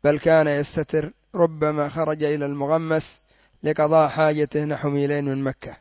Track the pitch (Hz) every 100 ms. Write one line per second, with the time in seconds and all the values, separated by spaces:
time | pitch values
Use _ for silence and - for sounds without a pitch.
0 | 147 147 165 160 151 143 143 - 147 156
1 | 156 - _ 190 170 156 151 151 147 147
2 | 156 156 151 151 143 143 143 160 160 160
3 | - - _ _ _ _ 147 156 151 160
4 | 151 156 156 151 147 156 151 147 147 143
5 | 143 147 139 135 135 - - -